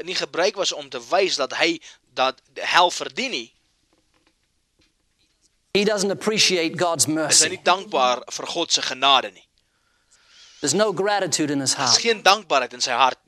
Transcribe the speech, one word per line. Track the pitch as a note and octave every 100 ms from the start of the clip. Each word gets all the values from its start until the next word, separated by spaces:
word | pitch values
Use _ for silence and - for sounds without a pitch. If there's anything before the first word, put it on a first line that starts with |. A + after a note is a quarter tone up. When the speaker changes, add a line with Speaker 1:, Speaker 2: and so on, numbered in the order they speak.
Speaker 1:
nie | D#3+
gebruik | F3+ E3 D3+ F#3 G3+
was | E3+
om | D3+ C#3
te | B2+ A#2+
wys | E3+ F#3+ D3
dat | C3 A#2
hy, | D#3+ E3 - - _
dat | - C3 - _ -
hel | F2 D#3+ F3+
verdien | - C3+ C3+ B3+
nie, | E3 - _ _ _ _ _ _ _ _ _ _ _ _ _ _ _ _ _ _ _ _ _ _
Speaker 2:
he | F#3+
doesn't | G#3 G#3 G3
appreciate | F3+ G#3+ G#3+ - F3+ D#3+ D3
God's | F3 E3
Speaker 1:
is | D3
hy |
Speaker 2:
mercy. | D#3 D3+ - D#3
Speaker 1:
nie | F#3
dankbaar | F#3 F#3 F#3+ D3 B2+ B2 - -
vir | C#3
God | F3 D#3+
se | -
genade | B2+ B2+ C#3 C3+ A2
nie. | F#2 _ _ _ _ _ _ _ _ _ - - -
Speaker 2:
There's | D3
no | E3 G#3+
gratitude | F3 G3 G3+ F#3 - D3+
in | C#3+
his | C3
Speaker 1:
Daar | -
is | C3
Speaker 2:
heart. | -
Speaker 1:
geen | - G#3+
dankbaarheid | F3+ G#3 F3+ D3 A#2+
in | B2
sy | C3
hart | A#2+ C3 A#2+